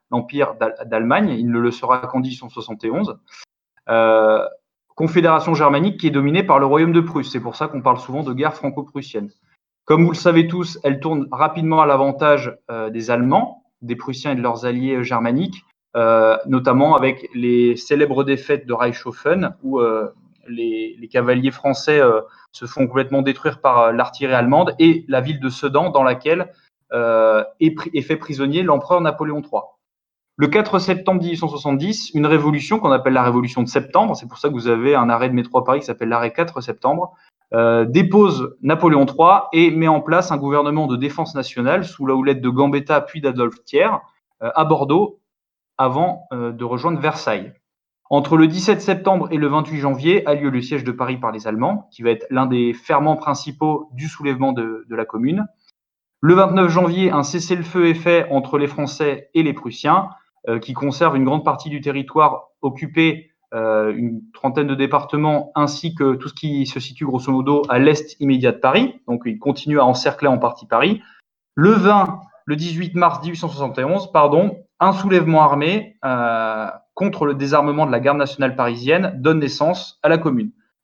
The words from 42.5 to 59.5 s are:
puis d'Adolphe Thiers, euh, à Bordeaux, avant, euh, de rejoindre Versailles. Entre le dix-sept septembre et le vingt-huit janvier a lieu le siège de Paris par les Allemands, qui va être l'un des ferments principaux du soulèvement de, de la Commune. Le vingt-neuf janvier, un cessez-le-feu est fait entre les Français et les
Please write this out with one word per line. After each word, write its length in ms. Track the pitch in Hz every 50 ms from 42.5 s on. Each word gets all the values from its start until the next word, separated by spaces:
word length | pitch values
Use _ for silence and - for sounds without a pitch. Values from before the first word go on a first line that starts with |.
| 127 135 143 139 139 143 143 - 156 143
puis 180 | - - - 160
d'Adolphe 440 | 143 135 123 123 120 120 - _ _
Thiers, 240 | - 135 147 190 220 196 - - _ _ _ _ _ _ - 110
euh, 80 | 117 -
à 100 | 160 156
Bordeaux, 580 | 151 160 135 139 135 151 185 208 - - _ _ _ _ _ _ _ _ _ _ _ _ -
avant, 480 | 135 151 127 151 175 185 180 180 - -
euh, 200 | 131 123 120 120
de 120 | 117 113 123
rejoindre 360 | 117 123 120 147 170 165 147
Versailles. 540 | 139 156 147 - - 131 107 92 95 - - _ _ _ _ _ _ _ _ _ _ -
Entre 260 | 139 143 139 143 160
le 80 | 160 160
dix-sept 340 | 160 165 185 185 214 208 -
septembre 500 | - 202 185 - - 190 190 180 156 -
et 60 | 165
le 100 | 151 147
vingt-huit 320 | 139 143 156 151 151 160 143
janvier 440 | 139 139 135 123 143 165 196 196 -
a 80 | 147 147
lieu 160 | 143 147 139
le 100 | 127 123
siège 220 | 120 - 147 135 117
de 80 | 123
Paris 260 | 123 127 127 131 131
par 140 | 123 123 113
les 160 | 110 107 110
Allemands, 420 | 110 107 110 131 175 214 208 - _
qui 120 | _ - 113
va 80 | 117
être 160 | 113 110 - -
l'un 160 | 131 131 131
des 280 | 127 127 123 120 120 117
ferments 420 | - - - 156 139 147 156 156
principaux 760 | 156 - 147 139 - - 147 139 - 156 156 151 143 - -
du 160 | 123 123 151
soulèvement 440 | 160 - - 147 143 131 127 135 135
de, 340 | 127 120 113 113 110 110 -
de 80 | 117 113
la 100 | 113 110
Commune. 420 | - - 113 123 143 180 208 214 - _ _ _ _ _ _ _ _ _ _ _ _ _ -
Le 140 | 147 160 180
vingt-neuf 340 | 190 196 185 175 190 185 170
janvier, 400 | 165 185 180 165 175 185 190 180
un 140 | 151 143 139
cessez-le-feu 640 | - - 170 165 - 185 175 165 170 - 180 170
est 80 | 165 160
fait 320 | 165 165 175 170 170 139 -
entre 300 | 139 135 127 - 147 147
les 80 | 143
Français 640 | 143 - - 143 139 - - 156 143 135 - - _ -
et 80 | 165
les 120 | 156 143